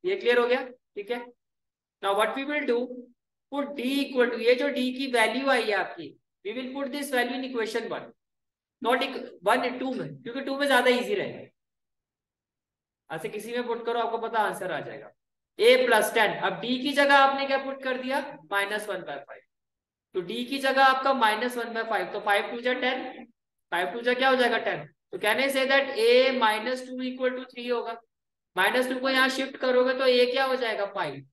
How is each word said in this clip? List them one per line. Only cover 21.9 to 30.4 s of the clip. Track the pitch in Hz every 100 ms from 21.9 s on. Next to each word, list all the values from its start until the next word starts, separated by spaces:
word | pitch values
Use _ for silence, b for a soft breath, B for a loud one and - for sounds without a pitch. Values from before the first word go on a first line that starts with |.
| 202 180
तो | 202
फ़ाइव | 208 202 220
टू | 240
जा | 247
टेन, | 254 254 269 330 - - _ _ _ _
फ़ाइव | 175 180
टू | 233
जा | 240
क्या | 247 269
हो | 254
जाएगा? | 240 226
टेन। | 214 165 151 _ _
तो | 180
can | 208 226
I | 277
say | 269 262
that | 277 269 208
a | 226 247 262 247
minus | 220 214 233 254 254
two | 254
equal | 254 254 254
to | 254 254
three | - 240
होगा? | 233 220 233 _ _ _ _ _ 185
माइनस | 196 240 254
टू | 262
को | 269
यहाँ | 262 262
shift | 262 269 -
करोगे | 254 247 254
तो | 254 269
a | 247 247
क्या | 262